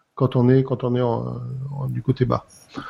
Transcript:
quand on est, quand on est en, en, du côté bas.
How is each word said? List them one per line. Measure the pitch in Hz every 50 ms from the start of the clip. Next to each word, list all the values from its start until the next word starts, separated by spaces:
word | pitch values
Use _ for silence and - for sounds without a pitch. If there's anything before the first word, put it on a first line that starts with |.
| _ _ -
quand | - 135 127 -
on | 131 120 123
est, | 131 135
quand | 131 135 127 120 131
on | 123 120
est | 123
en, | 123 120 113 117 120 123 120 120 123 123 127 131 131 139
en, | 139 135 131 131
du | 123 120
côté | - - 131 - 131
bas. | 120 120 - - _ - - _ _ - - -